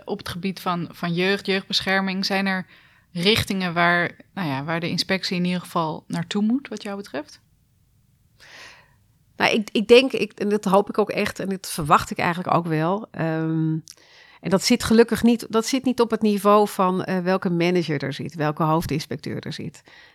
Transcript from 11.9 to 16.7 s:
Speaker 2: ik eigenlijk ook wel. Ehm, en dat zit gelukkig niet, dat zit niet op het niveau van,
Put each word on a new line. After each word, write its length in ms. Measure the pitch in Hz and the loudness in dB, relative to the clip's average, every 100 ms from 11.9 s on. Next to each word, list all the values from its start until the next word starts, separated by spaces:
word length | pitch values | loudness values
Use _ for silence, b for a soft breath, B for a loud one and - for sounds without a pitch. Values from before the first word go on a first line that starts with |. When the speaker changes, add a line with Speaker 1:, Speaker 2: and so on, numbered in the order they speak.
| 208 - | 2 2
Speaker 2:
ik 80 | 202 | -2
eigenlijk 360 | 175 170 - | -2 -2 0
ook 120 | 156 170 | 0 2
wel. 420 | 156 160 202 - | 0 0 -2 -6
Ehm, 680 | - 160 160 160 160 160 160 - - b b b b | -4 -2 -2 -2 0 0 -2 -6 -20 b b b b
en 100 | 170 | -2
dat 140 | 185 | 0
zit 200 | - 240 | 2 2
gelukkig 380 | - 220 233 220 | 4 4 4 4
niet, 240 | 233 233 - | 2 2 0
dat 180 | 226 226 | -2 0
zit 180 | 262 | -2
niet 160 | 262 240 | 0 0
op 100 | 233 | 0
het 120 | 220 | 2
niveau 460 | 214 202 202 208 | 2 2 4 4
van, 360 | 208 | 4